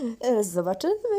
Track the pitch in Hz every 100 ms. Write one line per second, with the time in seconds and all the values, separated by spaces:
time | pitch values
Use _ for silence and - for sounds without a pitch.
0 | 254 226 240 233 202 170 175 190 320 415
1 | 466